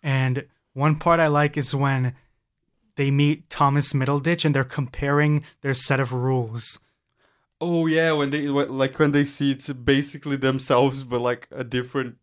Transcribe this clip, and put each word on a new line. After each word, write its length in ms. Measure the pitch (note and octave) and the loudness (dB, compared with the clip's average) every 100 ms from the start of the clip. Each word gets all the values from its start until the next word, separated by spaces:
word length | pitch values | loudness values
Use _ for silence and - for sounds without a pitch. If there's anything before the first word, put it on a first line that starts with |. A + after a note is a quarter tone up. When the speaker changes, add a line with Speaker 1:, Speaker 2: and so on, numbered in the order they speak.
Speaker 1:
And 420 | D3+ C3+ C3 B2+ - _ _ | 0 0 0 -2 -6 _ _
one 220 | - D3 D3+ | -2 0 0
part 220 | F3 E3 | 2 4
I 80 | D#3 | 4
like 300 | D3 D3 D3 | 4 2 0
is 160 | C3 | -4
when 400 | C#3 C#3 C3+ B2+ B2+ _ _ _ _ _ _ _ - | -2 0 0 -2 -6 _ _ _ _ _ _ _ -4
they 140 | C#3 | 0
meet 400 | C#3 D3 D3+ - | 2 2 0 -6
Thomas 440 | - C#3+ C#3 C3+ | 0 2 2 0
Middleditch 500 | C#3 C3 C#3+ C#3 E3+ D#3+ | 0 0 0 0 0 0
and 80 | |
they're 100 | C#3+ | 0
comparing 800 | C3 - C3 - C#3+ C#3+ D3+ D3+ - _ | -2 -4 -8 -6 0 2 2 0 -4 _
their 120 | C#3 | -4
set 260 | C3 - C3+ | -2 0 0
of 120 | C3 | 0
rules. 680 | B2+ B2+ C3 A2+ A2+ - - _ _ _ _ _ _ _ _ | -2 0 -2 -2 -6 -6 -8 _ _ _ _ _ _ _ _
Speaker 2:
Oh, 280 | E3+ E3+ D#3+ | -2 0 2
yeah, 240 | D#3 E3 | 2 2
when 180 | D3+ C#3+ | 2 0
they, 160 | D3 C#3+ | -2 0
wh-, 240 | C#3 C#3+ | 0 0
like, 300 | C3+ C3+ C3+ | 0 -2 2
when 120 | D3+ | 2
they 140 | D3 C#3+ | 4 0
see 260 | - C#3 | 0 -2
it's 180 | C3+ - | -2 -6
basically 640 | C3 A#2+ C#3 C#3+ D3 D3 C#3 | -8 0 0 0 -8 -6 -2
themselves, 680 | C3 C3 C3 B2 C#3 C3+ | 0 0 2 4 4 0
but, 180 | C3 B2 | -4 -2
like, 260 | B2 A#2+ - | -2 -4 -8
a 120 | - | -12
different 540 | B2+ B2+ B2 C#3 B2+ - | -6 -4 -4 -6 -6 -10